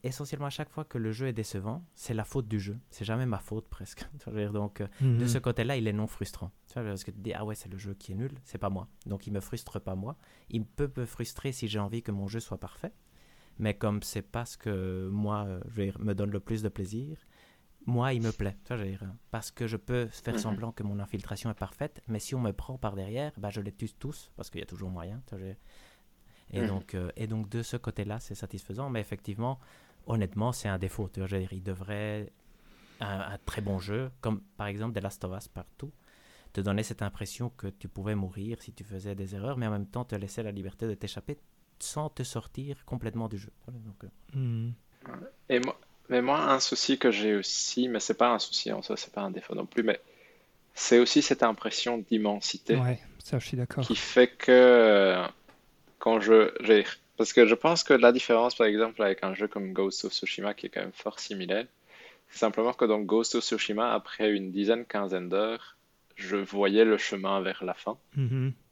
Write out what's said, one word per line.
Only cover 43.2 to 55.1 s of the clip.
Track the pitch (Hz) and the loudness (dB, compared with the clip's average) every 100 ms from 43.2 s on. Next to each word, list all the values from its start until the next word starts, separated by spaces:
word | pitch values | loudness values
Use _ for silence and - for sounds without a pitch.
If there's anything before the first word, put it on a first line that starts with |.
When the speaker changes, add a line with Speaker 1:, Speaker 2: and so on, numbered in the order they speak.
| 113 | -6
Speaker 1:
du | 107 | -8
jeu. | 107 _ - | -12 _ -18
Voilà, | 123 | -16
donc, | 110 98 | -16 -16
euh. | 95 - - | -20 -20 -10
Speaker 2:
Mhm. | 139 127 113 117 117 _ _ - - - - _ | -4 -2 -2 -4 -8 _ _ -16 -14 -16 -20 _
Speaker 3:
Et | 123 | 2
moi, | 127 - - _ - | 2 -6 -14 _ -2
mais | 123 | 0
moi, | 127 143 113 | 4 2 4
un | 135 | 4
souci | - - - 135 | 4 0 2 4
que | 135 | 4
j'ai | 101 107 104 | 4 2 2
aussi, | 95 - - - 127 | 0 -4 -2 0 0
mais | 113 | 0
c'est | - 110 | -2 4
pas | 120 | 4
un | 120 | 4
souci | - - 117 | 0 -2 -2
en | 107 | -4
soi, | - 104 | -4 -8
c'est | - | -6
pas | - | -6
un | 98 | -6
défaut | 92 - | -8 -8
non | 107 95 | -8 -4
plus, | - | 0
mais | 110 101 - - - - _ _ _ | 2 0 -2 -20 -20 -20 _ _ _
c'est | - - 120 | -6 8 8
aussi | 120 151 | 10 6
cette | 143 135 | 4 4
impression | 120 107 113 - - 117 | 4 2 -4 -2 -2 -2
d'immensité | 101 113 107 104 - - - 117 | 2 2 2 0 -4 -6 0 2
Speaker 2:
Ouais, | 123 123 - - | 4 0 -6 -20
ça, | - 131 | -4 -4
je | - | -2
suis | 127 | -4
d'accord. | 123 - | -4 -4
Speaker 3:
qui | 123 110 | -2 -2
fait | - - 123 | 2 6 6
que, | - - | 6 8
euh, | 127 127 120 113 101 98 | 12 12 12 10 10 8